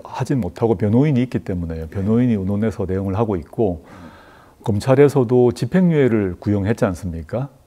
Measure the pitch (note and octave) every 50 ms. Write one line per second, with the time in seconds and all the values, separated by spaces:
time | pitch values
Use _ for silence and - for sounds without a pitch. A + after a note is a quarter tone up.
0 | - - - - B2+ - D3 B2+ F#2+ F2 - - A#2+ A2 A2+ - A2 G2+ A2 B2
1 | C#3+ D#3 C#3 A#2+ B2+ B2 - A2+ - - F#2+ F2+ F2 E2 E2 D#2+ D#2+ D#2+ - G2
2 | F#2+ G#2 A2 A#2+ B2+ B2 A2+ G2+ F#2 F#2+ G2+ G2+ G#2+ A2 G#2+ - G2 E2+ F#2 G2
3 | G2 G2 F#2 G#2 A#2 G#2+ G2+ E2+ D2+ - - - A2+ F#2+ F2 E2 - - - -
4 | E2+ - - - - - - - - - _ _ - - G#2 G2+ - C3 C3 C3+
5 | C#3+ C#3+ - C#3+ B2 A2 B2 B2 B2 A#2+ A#2+ - C3+ B2 - F#3 F#3 F3 D#3+ D3
6 | C3+ A#2+ A2+ A2 G2+ F#2 F2 - - G#2 G#2 G2+ F#2+ G2+ A2+ - A#2+ G2+ F#2 -
7 | - F2+ D#2+ E2 D#2 - - A#2 C3+ C#3+ - - _